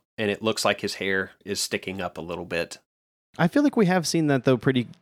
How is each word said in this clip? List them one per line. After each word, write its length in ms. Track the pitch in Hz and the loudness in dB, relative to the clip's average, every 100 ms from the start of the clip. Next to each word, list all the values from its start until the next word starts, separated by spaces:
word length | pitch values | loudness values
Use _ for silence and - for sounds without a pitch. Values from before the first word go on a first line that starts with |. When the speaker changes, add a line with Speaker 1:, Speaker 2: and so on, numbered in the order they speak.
| _ - | _ -4
Speaker 1:
and 120 | 107 | -2
it 120 | 101 | 0
looks 240 | 110 107 104 | -2 0 0
like 160 | 101 | 0
his 140 | 101 - | -2 -4
hair 360 | 98 95 95 - 98 | -2 -2 -2 -8 -8
is 160 | 98 | -6
sticking 400 | - 101 - 95 | -4 -4 -6 -6
up 160 | 90 - | -8 -8
a 40 | |
little 220 | 82 87 | -8 -8
bit. 360 | 87 85 82 - _ _ _ _ _ - | -4 -4 -4 -8 _ _ _ _ _ -2
Speaker 2:
I 100 | 170 | 2
feel 160 | 285 | 4
like 140 | 294 - | 2 4
we 80 | 180 | 4
have 200 | 185 156 | 4 2
seen 220 | 170 151 | 0 2
that, 160 | 135 | 2
though, 140 | 135 123 | 4 4
pretty 300 | 143 131 113 - | 4 2 -2 -8